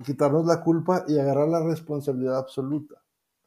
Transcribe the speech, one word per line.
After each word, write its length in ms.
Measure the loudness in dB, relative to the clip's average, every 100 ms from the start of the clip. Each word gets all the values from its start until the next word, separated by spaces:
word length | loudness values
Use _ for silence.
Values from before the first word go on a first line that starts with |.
quitarnos 420 | -6 0 2 4 2
la 160 | 2
culpa 420 | 2 0 2 0 0
y 100 | 0
agarrar 300 | 2 2 2
la 160 | 0
responsabilidad 720 | 0 -4 -6 -6 -4 -2 -2 -2
absoluta. 640 | -4 -6 -4 -4 -8 -18 _ _ _ _